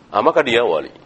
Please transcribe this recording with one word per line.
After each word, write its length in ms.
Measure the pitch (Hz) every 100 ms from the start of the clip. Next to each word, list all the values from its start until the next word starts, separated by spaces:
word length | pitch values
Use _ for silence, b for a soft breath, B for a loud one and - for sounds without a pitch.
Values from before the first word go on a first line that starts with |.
| -
Ah, 80 | 101
maka 240 | 135 165
dia 160 | 139 113
wali. 320 | 117 80 69 -